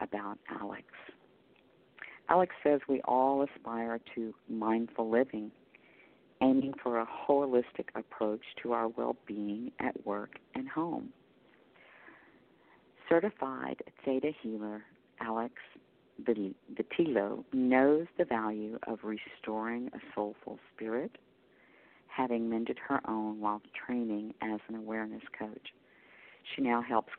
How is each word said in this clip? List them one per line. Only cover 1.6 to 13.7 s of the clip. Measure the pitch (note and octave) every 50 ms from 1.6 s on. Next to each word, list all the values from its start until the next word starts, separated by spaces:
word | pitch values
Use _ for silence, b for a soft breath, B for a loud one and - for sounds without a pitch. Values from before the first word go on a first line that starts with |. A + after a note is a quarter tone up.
| _ _ _ _ _ _ _ B B B B B B -
Alex | C#3 F3+ F#3 F3+ - - -
says | D3 D3 C#3+ - -
we | C#3 C3 -
all | - A#2+ B2+ C3 C3+ C#3 C#3 C#3
aspire | C#3+ - - - A#2 A#2 A#2 A#2 A#2 A#2 A#2 A#2 - -
to | - A2+ A2 G#2+ - _ -
mindful | A#2 A2+ A2 A2 A2+ A#2 A#2 A#2 - - A#2 A2+
living, | A2+ A#2 C3 C3 - A2 G#2+ G#2+ - - - _ B B B B B B B B B B B B _ _
aiming | - C3 C3+ C3+ C3 C3+ C3+ -
for | - B2+ A#2+ A#2
a | A2+ A2+ - - - -
holistic | D3 C#3 C#3+ C3+ B2+ B2 B2 - - - A2+ - -
approach | A#2 A2 - - - A2+ G#2+ G#2+ A2+ - - - -
to | - A#2 A#2+
our | A#2 A2+ A2+
well-being | A#2 A#2+ A#2 A#2+ B2 - _ - G#2+ G#2 G#2 G#2 G#2 G#2+ A#2+ B2+ - -
at | - C3 - - -
work | G#2+ G2+ G2+ G#2 - - - _ _ -
and | - - -
home. | - D#3 D#3+ F3 D#3 - - - - _ _ _ _ _ _ - - _ _ _ B B B B B B B B B B B B B B B B B B B B B B B B _ - - -
Certified | D#3+ E3+ E3 G#3+ - - - C3+ C3 B2+ C3 C3+